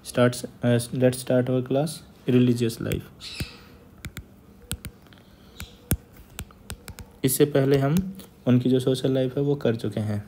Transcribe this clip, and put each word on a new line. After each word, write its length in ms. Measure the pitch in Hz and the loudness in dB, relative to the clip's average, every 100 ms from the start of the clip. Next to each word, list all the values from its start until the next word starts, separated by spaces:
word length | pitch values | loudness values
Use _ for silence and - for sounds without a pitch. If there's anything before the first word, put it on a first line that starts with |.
| - | -4
starts, 340 | - 123 - - - | 2 2 0 -12 -4
uh, 300 | 120 120 120 | 0 0 0
let's 300 | 131 127 123 | 2 2 2
start 220 | - 127 123 | 0 0 2
our 180 | 127 123 | -2 0
class, 220 | 135 160 - - - - | -2 -2 -6 -18 -8 2
religious 520 | 123 123 117 117 - | 4 4 2 -2 -2
life. 540 | - - - - - - - - - - - - - - - - - - - - - - - - - - - - - - - - - - - - - - - - - - - - | -4 -4 -6 -18 -18 -12 -12 -12 -20 -20 -20 -18 -16 -16 -18 -20 -20 -20 -8 -8 -8 -20 -20 -20 -20 -20 -20 -18 -18 -18 -4 -4 -4 -20 -20 -20 -20 -20 -18 -18 -16 -20 -20 -2
इससे 200 | 135 - | -2 2
पहले 340 | 147 139 139 139 | 2 4 2 2
हम 400 | 139 170 190 - - - - | 2 0 -2 -12 -20 -6 2
उनकी 240 | 123 127 | 2 4
जो 100 | 127 | 2
social 320 | 127 127 139 | 2 0 0
life 240 | 131 131 139 | 0 -2 -2
है 60 | |
वो 120 | 143 | -2
कर 220 | 143 127 110 | 0 0 -2
चुके 240 | 117 110 | -4 -4
हैं। 240 | 107 104 | -4 -4